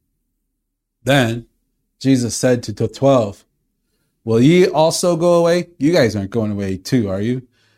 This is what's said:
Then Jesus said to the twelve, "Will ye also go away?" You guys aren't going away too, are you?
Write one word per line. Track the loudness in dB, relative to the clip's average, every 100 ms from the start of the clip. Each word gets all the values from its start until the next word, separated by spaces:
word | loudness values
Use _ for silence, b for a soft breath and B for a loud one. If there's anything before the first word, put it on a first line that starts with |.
| _ _ _ _ _ _ _ _ _ _
Then | 0 2 2 -2 -10 _ _ _ _ _
Jesus | 0 0 0 -2
said | 0 0
to | -2
the | -6 -6
twelve, | 0 2 2 0 -6 _ _ _ _ _ _ _ _ -2
"Will | 2
ye | 4 4 2
also | 2 0 0 -2 0
go | 2 2
away?" | 2 0 -4 -4
You | 0
guys | 2 2 -2
aren't | -6
going | -4 -4
away | -4 -6 -6
too, | -4 -2 -2
are | -4
you? | -4 -6 -10 _ _